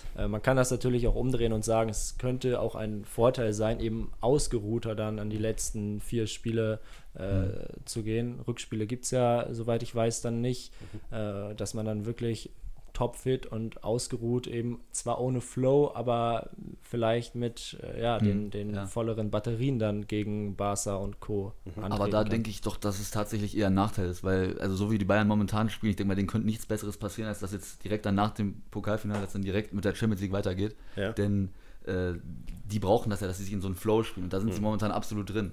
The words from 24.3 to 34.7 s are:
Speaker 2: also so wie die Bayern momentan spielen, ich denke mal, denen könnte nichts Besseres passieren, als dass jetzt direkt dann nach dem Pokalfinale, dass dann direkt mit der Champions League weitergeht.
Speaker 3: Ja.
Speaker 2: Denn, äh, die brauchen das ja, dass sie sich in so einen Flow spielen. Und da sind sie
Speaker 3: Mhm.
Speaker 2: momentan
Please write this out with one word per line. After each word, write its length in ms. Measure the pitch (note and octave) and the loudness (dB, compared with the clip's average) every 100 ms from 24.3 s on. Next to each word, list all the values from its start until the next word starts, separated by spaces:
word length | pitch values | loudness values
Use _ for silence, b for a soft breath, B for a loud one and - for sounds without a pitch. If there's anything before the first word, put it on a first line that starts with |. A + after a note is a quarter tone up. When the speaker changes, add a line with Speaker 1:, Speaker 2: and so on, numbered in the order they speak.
| F#2+ F#2 - | 2 2 0
Speaker 2:
also 180 | G2 F#2+ | 0 0
so 140 | G2+ | 2
wie 80 | A2+ | 2
die 60 | |
Bayern 220 | F#2+ G#2 G#2 | 4 4 6
momentan 420 | G#2+ G2 G#2+ A2 | 4 2 2 0
spielen, 200 | - A2 | 0 0
ich 60 | F#2+ | 2
denke 120 | G2 | 2
mal, 60 | |
denen 140 | F#2+ G2 | 2 2
könnte 180 | A2+ G#2+ | 2 0
nichts 200 | A2 - | -2 -2
Besseres 300 | G#2+ G#2 - | -4 -4 -6
passieren, 300 | G#2 G2+ A2 | -6 -6 -6
als 120 | - | -4
dass 120 | F#2+ | -4
jetzt 300 | G2 - - | -6 -8 -10
direkt 200 | F#2+ G#2 G#2 | -2 0 2
dann 80 | |
nach 160 | G2 G#2+ | 4 4
dem 320 | G#2 G2+ - - | 2 -2 -2 -8
Pokalfinale, 520 | G#2 G2+ G#2+ G#2 G#2 | -4 0 0 0 -2
dass 100 | F#2+ | -2
dann 100 | G2+ | -2
direkt 300 | G2 F#2+ G#2+ | 0 0 0
mit 120 | G2 | 0
der 100 | G2+ | 0
Champions 260 | F#2+ A2+ F#2+ | 2 2 2
League 120 | G2 | 0
weitergeht. 440 | G2 G2+ F#2 G#2 - B - | 0 0 0 -2 -2 B -4
Speaker 3:
Ja. 160 | G2 | -2
Speaker 2:
Denn, 380 | A2+ G#2 G2+ F#2+ b b b - | 2 2 4 2 b b b -2
äh, 260 | F#2 F2+ F2 - - - - - | 0 0 -2 -6 -10 -8 -8 -4
die 80 | G#2 | 0
brauchen 320 | F#2+ A#2 A#2 | 4 4 4
das 100 | G2+ | -2
ja, 60 | G2 | -2
dass 120 | F#2 | -4
sie 60 | |
sich 80 | G2 | -4
in 80 | G#2 | -2
so 60 | F#2+ | -2
einen 60 | F#2+ | -2
Flow 260 | A2 A2 | 4 4
spielen. 220 | A2+ - | 4 -2
Und 80 | F#2 | -2
da 80 | F#2+ | 0
sind 120 | A2 | 0
sie 60 | F2+ | 2
Speaker 3:
Mhm. 60 | |
Speaker 2:
momentan 280 | G#2 | 0